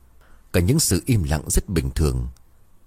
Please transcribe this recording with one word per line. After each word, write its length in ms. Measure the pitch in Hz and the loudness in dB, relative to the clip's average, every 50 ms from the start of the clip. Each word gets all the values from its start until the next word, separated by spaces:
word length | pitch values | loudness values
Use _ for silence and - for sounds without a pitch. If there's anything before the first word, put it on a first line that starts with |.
| - - - - - - - - - _ - | -20 -20 -20 -20 -20 -20 -20 -20 -10 _ 0
Cả 80 | 92 | 2
những 180 | 87 98 143 165 | 2 2 2 2
sự 240 | - - 95 85 - | 2 0 0 -2 0
im 180 | - 123 104 78 | 0 0 0 0
lặng 200 | 69 78 76 - | 0 -2 -2 -2
rất 220 | - - - - - | -2 -2 -2 -2 0
bình 200 | 87 80 65 65 - | -2 -2 -2 -2 0
thường. 320 | - 80 71 62 64 62 - - - - _ - - - - - - - | 0 0 0 0 -2 -4 -8 -10 -16 -20 _ -20 -20 -20 -20 -20 -20 -12